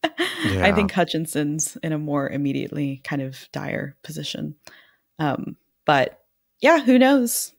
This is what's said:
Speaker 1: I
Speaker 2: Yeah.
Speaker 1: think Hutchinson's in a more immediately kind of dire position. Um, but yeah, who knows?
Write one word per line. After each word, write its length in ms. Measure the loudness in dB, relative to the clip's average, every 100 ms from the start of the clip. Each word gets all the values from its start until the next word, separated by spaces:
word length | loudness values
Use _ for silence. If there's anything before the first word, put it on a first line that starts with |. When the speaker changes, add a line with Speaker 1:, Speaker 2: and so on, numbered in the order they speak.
Speaker 1:
I 60 | -4 -2 -4 -2
Speaker 2:
Yeah. 300 | -2 2 2
Speaker 1:
think 180 | 2 0
Hutchinson's 840 | 0 0 -2 -4 -4 -2 -2 -6 -6
in 100 | -6
a 60 | -4
more 300 | -2 -4 -2
immediately 720 | -2 -2 -2 -6 -4 -6 -6
kind 180 | -8 -6
of 260 | -6 -10 -14
dire 440 | -10 -6 -6 -8 -12
position. 540 | -16 -12 -10 -8 -10 -12 -20 -20 _ _ _ -4
Um, 380 | -2 -2 -6 -12 _ _
but 360 | 2 4 2 -4 _ _ _ _
yeah, 200 | 4 4
who 180 | 6 6
knows? 540 | 8 6 2 -2 -6